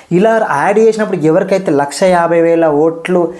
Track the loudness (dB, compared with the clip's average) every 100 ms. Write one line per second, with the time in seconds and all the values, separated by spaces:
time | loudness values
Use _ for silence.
0 | -4 0 2 0 -2 -2 0 2 2 0
1 | -2 -2 0 0 0 -2 0 -2 -2 -2
2 | 0 2 2 2 2 2 2 2 0 -2
3 | -2 -2 -2